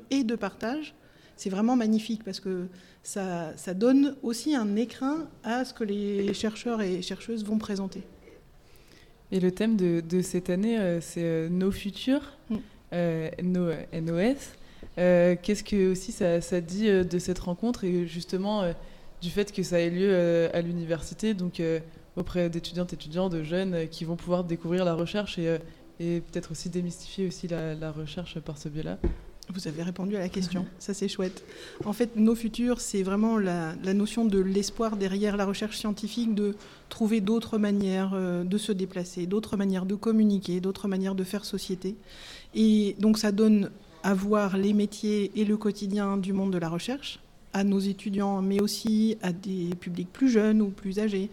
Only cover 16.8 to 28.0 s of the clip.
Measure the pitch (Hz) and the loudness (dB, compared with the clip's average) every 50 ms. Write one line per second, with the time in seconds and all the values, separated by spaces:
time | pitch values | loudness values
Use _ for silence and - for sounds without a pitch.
16.8 | 220 214 196 185 185 175 170 175 170 - 180 - - 185 175 - - 233 240 - | 4 6 6 6 4 2 0 -2 0 0 -4 -2 -2 -4 -4 -2 0 -2 -2 0
17.8 | - 180 180 175 175 165 160 175 165 - - 185 190 202 214 214 190 175 165 - | 0 0 0 0 0 -2 -4 -8 -6 -4 -4 -2 0 0 0 0 0 0 -2 -4
18.8 | - - - - - - - - 175 175 156 202 208 202 - - 180 151 175 170 | -8 -14 -16 -16 -18 -18 -14 -8 -8 -4 0 0 -2 -2 -2 -4 -2 2 2 2
19.8 | 170 170 170 175 190 202 190 180 175 170 170 170 165 170 - 175 170 170 175 170 | 2 2 2 2 4 4 6 6 6 6 6 4 4 4 2 0 0 0 -2 -4
20.8 | 170 160 165 160 - - 175 - - 220 220 185 180 175 - - 170 165 165 160 | -2 -2 -2 -4 -4 -8 -8 -2 0 0 0 0 -2 -4 -2 -2 0 0 0 -2
21.8 | 160 160 - - - - - 180 185 - - 180 175 170 165 170 170 - 175 175 | -2 -6 -16 -20 -20 -12 -8 -6 -6 -2 0 0 0 0 0 -4 -6 -6 -4 -4
22.8 | 180 175 175 156 - 151 151 175 185 190 170 165 156 151 170 180 190 190 180 170 | -4 -4 -6 -10 -10 -6 -2 -2 0 0 0 -2 -2 -2 -2 -2 0 0 -2 -2
23.8 | 160 156 160 - 170 160 170 170 - 175 180 180 180 170 165 165 - 170 175 185 | -2 -4 -6 -8 -6 -4 -4 -6 -2 -2 0 0 0 -2 -4 -4 -2 0 0 2
24.8 | 185 175 165 160 170 170 - 208 208 196 - 185 170 165 165 160 165 - - - | 2 2 2 0 -2 -2 -2 -4 -4 -4 -4 -2 0 0 0 -2 -4 -8 -16 -20
25.8 | - - - - 170 170 170 170 170 - - 180 170 - 160 - - 185 170 180 | -20 -20 -12 -6 -4 -2 -2 -2 -4 -4 -8 -8 -8 -6 -10 -8 -8 -6 -4 -4
26.8 | 180 175 170 - - - - - 190 180 170 - - 175 170 160 160 160 156 151 | -4 -4 -6 -10 -12 -12 -6 -4 -4 -4 -4 -6 -6 -6 -4 -4 -4 -4 -6 -6
27.8 | 160 156 151 151 | -6 -8 -6 -6